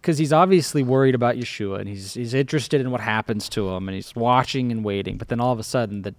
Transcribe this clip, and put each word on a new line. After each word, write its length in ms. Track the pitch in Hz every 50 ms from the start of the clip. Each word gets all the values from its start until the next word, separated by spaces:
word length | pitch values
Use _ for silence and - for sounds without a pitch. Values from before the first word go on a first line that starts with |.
'cause 160 | - 180 160 139
he's 140 | 160 135
obviously 500 | 156 156 180 185 196 175 131 - - 147
worried 320 | 131 123 131 135 135 131 127
about 220 | 123 120 120 120
Yeshua, 420 | 123 120 - - - 104 98 98 101
and 80 | 101 98
he's, 240 | 101 95 98 95 -
he's 200 | 120 120 113 127
interested 460 | 135 139 - 160 147 117 - 156 139
in 80 | 123 127
what 100 | 123 117
happens 480 | 107 117 110 110 - - 110 104 - -
to 180 | - 110 101 92
him, 180 | 92 92 95 95
and 60 | 95
he's 200 | 95 - - -
watching 560 | 117 117 120 123 127 123 - - 135 127 120
and 120 | 117 113 107
waiting. 320 | 104 101 98 95 95 98
But 120 | 104 110 -
then 120 | 120 117
all 120 | 120 127
of 60 | 123 110
a 40 |
sudden, 400 | 110 - - 127 117 101 104 101
the 120 | 92 101 -